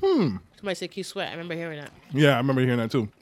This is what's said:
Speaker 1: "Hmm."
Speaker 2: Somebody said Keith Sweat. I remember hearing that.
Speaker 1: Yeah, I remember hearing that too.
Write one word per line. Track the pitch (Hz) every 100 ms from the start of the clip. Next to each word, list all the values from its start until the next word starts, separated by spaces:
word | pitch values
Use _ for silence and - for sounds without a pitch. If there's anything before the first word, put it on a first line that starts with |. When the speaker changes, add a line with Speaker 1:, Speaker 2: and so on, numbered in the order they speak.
Speaker 1:
"Hmm." | 392 339 165 95 - _
Speaker 2:
Somebody | 202 180
said | 180
Keith | - 185
Sweat. | 196 170
I |
remember | 156 170 165
hearing | 170 156
that. | 143 - -
Speaker 1:
Yeah, | 139 147 123
I |
remember | 131 131
hearing | 127 123
that | 113
too. | 135 104 -